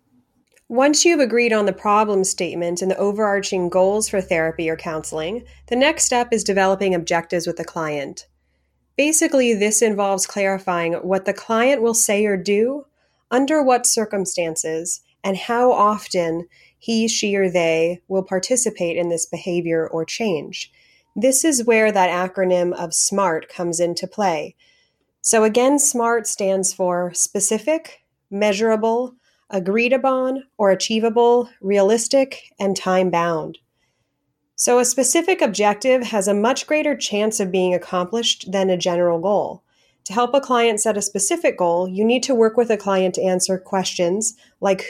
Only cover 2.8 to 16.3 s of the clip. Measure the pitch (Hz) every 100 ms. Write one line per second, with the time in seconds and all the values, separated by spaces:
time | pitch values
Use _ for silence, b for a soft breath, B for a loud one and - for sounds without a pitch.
2.8 | 185 - 202 208 214 196 196 190 175 185
3.8 | 190 214 214 196 190 165 160 165 160 160
4.8 | 175 156 - 156 160 233 b b - 247
5.8 | 285 320 - 247 240 226 208 196 190 196
6.8 | 196 175 170 170 165 175 170 165 165 170
7.8 | 156 147 139 180 - _ _ _ _ _
8.8 | _ - 294 311 320 285 240 214 208 214
9.8 | 226 208 202 190 - 208 196 190 190 175
10.8 | 165 170 175 190 190 196 - 226 247 277
11.8 | 233 220 - 202 208 190 180 202 233 285
12.8 | - _ _ _ _ 247 277 311 262 247
13.8 | 247 - 214 196 180 - 165 160 160 160
14.8 | 180 - _ _ 196 185 - 240 247 -
15.8 | 208 208 - 180 165